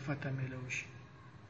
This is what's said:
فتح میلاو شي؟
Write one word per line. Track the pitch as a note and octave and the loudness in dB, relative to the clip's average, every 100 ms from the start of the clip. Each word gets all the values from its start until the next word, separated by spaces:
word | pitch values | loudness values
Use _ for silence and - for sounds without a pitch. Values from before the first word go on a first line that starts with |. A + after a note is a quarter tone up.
| - | 4
فتح | C#3 C#3 C3 | 4 4 4
میلاو | C3 C3 B2+ - | 2 2 0 0
شي؟ | - - - - - - | 0 -6 -12 -14 -14 -14